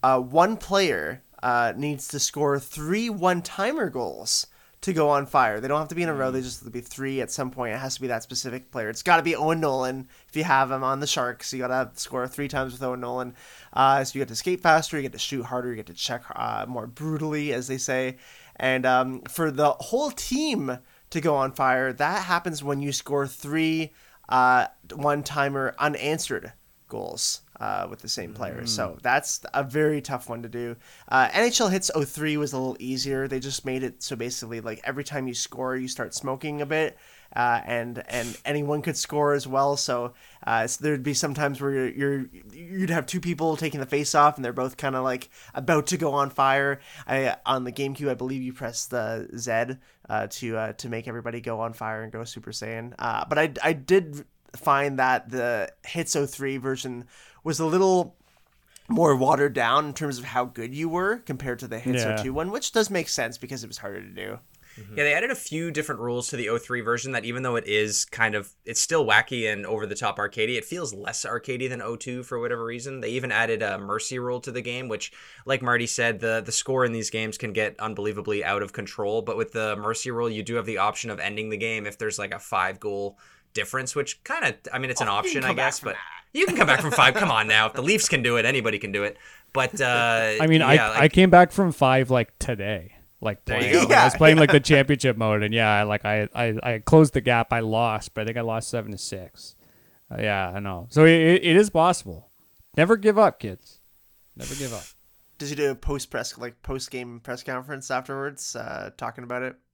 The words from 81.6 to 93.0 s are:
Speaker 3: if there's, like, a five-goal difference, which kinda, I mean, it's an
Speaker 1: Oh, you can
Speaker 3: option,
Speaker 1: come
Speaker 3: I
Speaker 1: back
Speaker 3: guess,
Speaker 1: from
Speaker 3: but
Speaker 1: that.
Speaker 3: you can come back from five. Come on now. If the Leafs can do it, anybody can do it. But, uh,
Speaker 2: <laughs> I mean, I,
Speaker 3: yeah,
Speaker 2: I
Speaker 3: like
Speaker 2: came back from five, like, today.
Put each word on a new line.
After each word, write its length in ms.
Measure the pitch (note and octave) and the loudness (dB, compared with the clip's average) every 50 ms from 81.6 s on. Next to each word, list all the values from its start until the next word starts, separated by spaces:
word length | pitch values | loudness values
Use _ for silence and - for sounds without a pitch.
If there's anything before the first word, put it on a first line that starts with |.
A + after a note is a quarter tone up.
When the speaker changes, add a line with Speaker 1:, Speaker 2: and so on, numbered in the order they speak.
| G#2+ A2+ A2+ A2 G#2 | -4 -4 -4 -4 -6
Speaker 3:
if 120 | G#2 G#2 - | -8 -8 -6
there's, 180 | A2+ G#2+ G2+ - | -6 -4 -4 -4
like, 160 | G#2 G2 - | -6 -6 -8
a 60 | F2 | -10
five-goal 800 | - - - G2 F#2 F#2 G2 G2 - G#2+ G2+ G2 G2+ G2+ - _ - - _ _ _ _ _ | -10 -4 -2 0 0 0 -4 -4 -6 -6 -4 -4 -6 -6 -8 _ -20 -20 _ _ _ _ _
difference, 420 | G#2+ G2+ - - C3 C3 C3 - | -6 -6 -4 -4 -6 -6 -4 -4
which 280 | D3 C#3 - - _ _ | -4 -4 -4 -6 _ _
kinda, 320 | - C4+ E4 C#4+ D3 A#2+ - _ - | -6 -4 -2 -2 -2 -4 -4 _ -8
I 60 | - B2+ | -6 -6
mean, 120 | C3 B2+ | -4 -4
it's 100 | B2 - | -4 -2
an 60 | - A2 | -2 0
Speaker 1:
Oh, 100 | G2+ G2+ | 0 0
you 40 | |
can 40 | - | 0
Speaker 3:
option, 160 | F#4+ - C#3 | 0 -2 -2
Speaker 1:
come 100 | B2+ B2+ | 0 -2
Speaker 3:
I 20 | - | 0
Speaker 1:
back 100 | - C3 C3+ | 0 0 -2
Speaker 3:
guess, 120 | C3+ - | -2 -2
Speaker 1:
from 80 | - A2+ | -6 -6
Speaker 3:
but 60 | F#2+ | -8
Speaker 1:
that. 420 | G#2 F#2+ D#2+ D2+ F2 - _ _ C#4+ | -8 -10 -14 -16 -18 -20 _ _ 0
Speaker 3:
you 60 | F#4 | 0
can 100 | F#4+ F4+ | 2 4
come 120 | - G#3+ - | 2 6 6
back 140 | C4+ - | 6 4
from 100 | E3 D#3 | 4 0
five. 240 | B3 A#3 - C3 C3 | 4 6 6 6 6
Come 160 | G#3+ G#3 F3 | 6 2 4
on 160 | C3 A2 G#2+ G#2+ | 4 2 4 4
now. 180 | G#2+ G#2+ A2 | 6 6 6
If 80 | A2 - | 4 2
the 80 | C3+ | -2
Leafs 260 | B2+ D3+ G3 - - - | 0 2 2 2 2 2
can 140 | - D3+ | 0 2
do 160 | A#2 A#2+ A#2+ A#2 | 2 2 2 4
it, 80 | A2 | 4
anybody 320 | A#2 C3+ C3+ A2 A2+ G#2+ G2+ | 4 2 2 2 0 -2 -2
can 140 | - G2+ | -4 -4
do 120 | G2 G#2 G2+ | -2 -2 -2
it. 140 | G#2 G2+ - - - - - - _ - | -2 -4 -6 -18 -20 -20 -20 -20 _ -2
But, 280 | A3 A#3 - - G#3 | 0 0 0 0 0
uh, 540 | C3+ B2 B2 A#2+ A#2+ A#2 A#2 A2+ A2+ A2 G#2+ A2 | 2 2 4 4 4 4 4 4 4 2 2 2
Speaker 2:
<laughs> 20 | |
I 60 | D#3+ D#3+ | 4 4
mean, 140 | D#3+ D#3+ | 6 6
I, 140 | D#3+ C3 C#3+ | 6 8 6
Speaker 3:
yeah, 160 | - A2+ G#2+ | 6 6 4
Speaker 2:
I 80 | A2 - | 4 6
Speaker 3:
like 140 | C#3 D#3 - | 4 6 8
Speaker 2:
came 180 | - F#3 F#3 | 8 8 10
back 200 | F#3 F3+ F3+ F3 | 12 10 10 10
from 200 | - - G3 F3 | 6 2 2 2
five, 400 | D3 - C#3+ C3 C3 C3 C3 B2 | 2 4 4 6 6 6 4 4
like, 260 | C3 B2 A#2 - _ _ | 2 2 2 0 _ _
today. 560 | - - B2+ G2+ G2 G2+ G#2+ F#2+ D#2+ F#2 - - | -4 -4 -4 -4 -2 -4 -4 -4 -6 -10 -20 -20